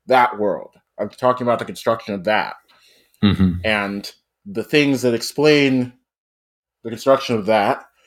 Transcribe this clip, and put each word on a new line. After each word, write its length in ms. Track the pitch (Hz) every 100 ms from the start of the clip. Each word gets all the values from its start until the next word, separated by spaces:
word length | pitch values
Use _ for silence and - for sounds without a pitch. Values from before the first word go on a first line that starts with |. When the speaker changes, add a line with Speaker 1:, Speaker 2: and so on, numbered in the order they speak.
| -
Speaker 1:
that 300 | - - 104
world. 360 | 104 80 - _ _ -
I'm 100 | 104
talking 360 | - 127 123 120
about 140 | 113
the 60 | 110
construction 480 | 95 - 110 -
of 100 | 101 95
that. 300 | 107 - - _ _ _ _ _ _
Speaker 2:
Mm-hmm. 320 | 101 92 92 90 110
Speaker 1:
And 460 | 107 101 101 - - _ _ 101
the 180 | 104
things 380 | - 151 143 127
that 120 | 123
explain 800 | 113 - - 151 147 139 131 123 - _ _ _ _ _ _ _ _
the 60 | 113
construction 460 | 110 135 135 - 113
of 120 | 98
that, 380 | 107 107 - - _